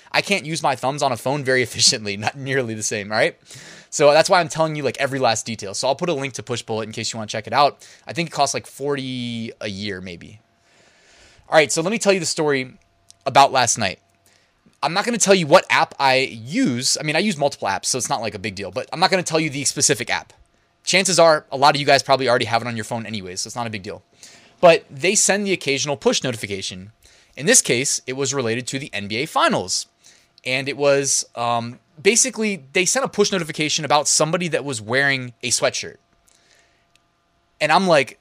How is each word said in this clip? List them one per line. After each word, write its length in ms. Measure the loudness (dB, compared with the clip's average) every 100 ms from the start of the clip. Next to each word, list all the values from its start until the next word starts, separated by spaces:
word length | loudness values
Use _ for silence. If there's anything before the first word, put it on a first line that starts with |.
| _
I 80 | -2
can't 240 | 0 -2
use 180 | -2 -4
my 140 | -2 -2
thumbs 260 | -2 -2
on 100 | -2
a 40 | -2
phone 260 | -2 -2
very 200 | 0 0
<laughs> 60 | 0
efficiently, 480 | 0 0 0 -4 -6
not 200 | -6 -6
nearly 380 | -4 -2 -2
the 80 | -6
same, 280 | -6 -6 -4
all 80 | 0
right? 200 | 0 -2 -16 -20 -20 -20 -10
So 240 | 4 6
that's 160 | 6 6
why 120 | 4
I'm 100 | 2
telling 260 | -2 -2 -2
you, 60 |
like, 160 | -4 -2
every 200 | -4 0
last 280 | 0 0 -4
detail. 260 | -8 -8
So 160 | -4 -2
I'll 80 | -2
put 140 | -2
a 20 |
link 220 | -4 -6
to 80 | -10
Pushbullet 420 | -8 -8 -6 -6
in 80 | -6
case 200 | -8 -8
you 40 | -8
wanna 120 | -8
check 180 | -10 -2
it 60 |
out. 320 | 2 2 2 -14 -18 -10
I 60 |
think 160 | -6 -4
it 40 |
costs, 200 | -2 -2
like, 140 | -2 -8
forty 840 | -8 -4 -4 -4 -6 -6 -8 -10 -8
a 80 | -10
year, 320 | -8 -8 -8
maybe. 400 | -10 -14 -18 -20 _ _ _ _ _ _ _ _ -20 _ 0
All 80 | 2
right, 160 | 4
so 80 | 0
let 100 | -2
me 80 | 0
tell 140 | 0
you 80 | 0
the 60 | -2
story 480 | -2 0 0 -4 -12 _ _ _ _
about 260 | 2 6 6
last 280 | 4 0 0
night. 200 | -4 -4 _ _ _ _ _ _ _ _
I'm 100 | -4
not 140 | -2 -4
gonna 120 | 0
tell 160 | 4
you 120 | 4 6
what 180 | 4 6
app 240 | 0 0 0
I 180 | 2 2
use. 840 | 0 -6 -8 -2 0 0 -2 -2
I 20 |
mean, 140 | -2 -2
I 40 |
use 180 | -2 -2
multiple 280 | -2 -2 -4
apps, 200 | -4 -4
so 100 | -4
it's 140 | -4
not, 100 | -4
like, 140 | -6
a 40 | -8
big 160 | -8
deal, 160 | -8 -8
but 180 | -8 -8
I'm 80 | -2
not 100 | 0
gonna 120 | 0
tell 180 | 0 -2
you 80 | -2
the 160 | -4
specific 460 | -4 0 0 0 -2
app. 240 | -6 -8 _ _ _ _ _
Chances 340 | -2 0 2 6
are, 280 | 6 6 0
a 60 | 2
lot 180 | 4
of 60 | 4
you 60 | 4
guys 180 | 4
probably 240 | 4 2 2
already 160 | 2
have 180 | 2 -2
it 60 | -2
on 80 | -6
your 80 |
phone 220 | -6 -8 -8
anyways, 340 | -10 -10 -10
so 80 | -10
it's 80 | -8
not 100 | -8
a 40 |
big 120 | -8
deal. 220 | -10 -14 -16 _ -20 -20 _ _
But 240 | 6 6 2
they 280 | -4 0 2
send 280 | 2 0
the 80 | 0
occasional 440 | -2 -2 -2 -2 -2
push 260 | 0 0
notification. 720 | -2 -4 -6 -8 -8 -12 -16 _ _ _ _ -4
In 100 | 2
this 140 | 4
case, 420 | 4 0 0 -4 -6
it 60 |
was 200 | -4 -4
related 360 | -2 -2 -4 -6
to 100 | -8
the 120 | -8
N 160 | -10 -6
B 80 | -4
A 100 | -4
Finals. 600 | 0 0 0 -2 -6 -8 _ _ _ _ _
And 240 | -4 -4 -4
it 80 | 0
was, 500 | 4 4 2 -2 -4
um, 460 | -4 -2 -2 -4 -12 _ -2
basically, 680 | 2 4 2 0 -2 -4 -4
they 120 | 0
sent 200 | 0 0
a 40 | -2
push 240 | 0 0
notification 520 | 0 -4 -4 -2 -2
about 220 | 2 2 4
somebody 400 | 2 2 0 -2
that 180 | -2
was 160 | -4 -6
wearing 520 | -2 0 2 0 -4 -10
a 80 | -4
sweatshirt. 460 | 0 0 -2 -8 -16 _ _ _ _ _ _ _ _ _ _ _ _ _ _ _ -4
And 120 | 2
I'm 160 | 4 6
like, 320 | 4 4 -4